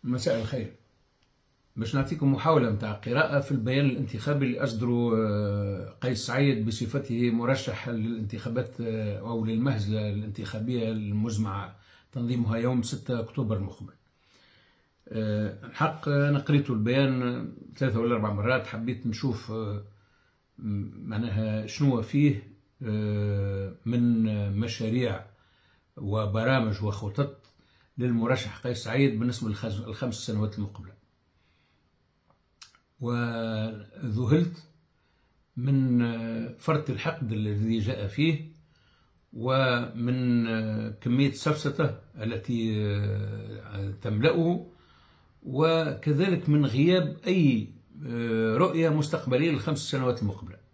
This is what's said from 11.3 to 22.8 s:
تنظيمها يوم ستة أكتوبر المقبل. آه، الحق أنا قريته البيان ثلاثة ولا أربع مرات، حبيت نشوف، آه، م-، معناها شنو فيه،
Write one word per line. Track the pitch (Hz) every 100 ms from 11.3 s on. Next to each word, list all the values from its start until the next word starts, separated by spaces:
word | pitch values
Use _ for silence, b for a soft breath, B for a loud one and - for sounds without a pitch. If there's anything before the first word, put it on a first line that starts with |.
| 104 104 98 92 - b b b
تنظيمها | 131 120 123 110 117
يوم | 123 127
ستة | 117 - - 120
أكتوبر | 113 - 110 104
المقبل. | 98 - 101 - _ b b b b b b b b _ -
آه، | 110 110 104 107 - -
الحق | - 156 156 147
أنا | 143 143 143
قريته | 143 143 143
البيان | 113 110 131 135 127 123 123 - - - -
ثلاثة | 135 104
ولا | 117 117
أربع | 104
مرات، | 101 107 131 -
حبيت | 110 117 123 120
نشوف، | 110 135 101 -
آه، | 110 107 101 - b b b b b _ -
م-، | 107 101 98 - -
معناها | 107 117 101 110 107 107
شنو | - 143 123
فيه، | 113 143 147 104 - - _ _